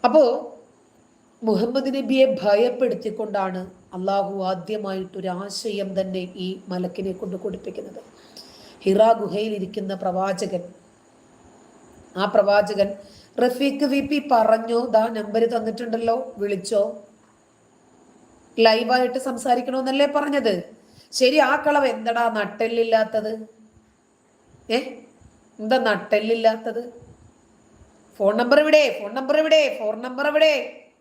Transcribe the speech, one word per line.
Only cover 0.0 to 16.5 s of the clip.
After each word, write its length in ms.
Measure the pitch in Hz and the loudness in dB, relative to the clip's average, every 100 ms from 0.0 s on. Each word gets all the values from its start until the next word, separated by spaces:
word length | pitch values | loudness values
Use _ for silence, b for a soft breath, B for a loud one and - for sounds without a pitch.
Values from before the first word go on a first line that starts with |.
അപ്പോ 500 | - 311 247 262 - - _ _ _ _ _ _ _ _ | 6 6 4 2 -6 -18 _ _ _ _ _ _ _ _
മുഹമ്മദ് 500 | 226 196 233 262 262 | -2 0 0 -2 -2
നബിയെ 420 | 277 220 262 262 - | -4 -2 4 4 4
ഭയപ്പെടുത്തിക്കൊണ്ടാണ് 1300 | 202 202 240 247 247 208 220 214 214 202 190 185 185 - _ | 2 4 2 0 -2 -2 -6 -8 -6 -4 -4 -6 -12 -18 _
അള്ളാഹു 480 | 185 185 196 196 196 | -8 -2 -2 -2 -4
ആദ്യമായിട്ടൊരാശയം 1600 | 185 185 170 214 196 190 185 196 185 180 202 196 226 202 190 190 | -4 -6 -6 -8 -6 -8 -10 -10 -8 -8 -10 -10 -8 -6 -6 -4
തന്നെ 200 | 185 185 | -4 -6
ഈ 400 | 180 - 185 190 - | -8 -8 -8 -8 -8
മലക്കിനെ 440 | 180 180 185 190 | -6 -6 -6 -8
കൊണ്ട് 240 | 190 196 175 | -8 -10 -8
കൊടുപ്പിക്കുന്നത്. 640 | 208 - - - - - - B B B B B B B | -8 -10 -12 -14 -14 -18 -20 B B B B B B B
ഹിറാ 320 | 196 196 220 | 0 4 4
ഗുഹയിൽ 420 | 226 202 190 220 | 4 0 -4 -4
ഇരിക്കുന്ന 400 | 208 185 214 190 | -6 -6 -8 -8
പ്രവാചകൻ, 680 | 190 190 180 196 185 196 180 - - _ _ _ _ _ _ - _ _ _ - - - 185 | -6 -4 -2 -4 -4 -4 -6 -8 -20 _ _ _ _ _ _ -20 _ _ _ -20 -20 -14 -4
ആ 80 | |
പ്രവാചകൻ, 680 | 196 214 202 202 202 202 202 - B B B - | 2 4 4 4 2 0 -2 -2 B B B 0
"റഫീഖ് 460 | 247 247 277 277 | 0 2 -2 0
വി 160 | 285 277 | 0 0
പി 280 | - 294 285 | 0 -4 2
പറഞ്ഞോ, 540 | 240 220 220 226 233 247 | 2 4 2 2 -2 2
ദാ 200 | 220 226 | 2 2
നമ്പർ 340 | 220 208 220 | -4 -4 0
തന്നിട്ടുണ്ടല്ലോ, 920 | 226 233 214 220 233 226 233 233 262 - | 0 0 -4 -6 -6 -4 -2 -2 -6 -8
വിളിച്ചോ." 640 | 202 | -6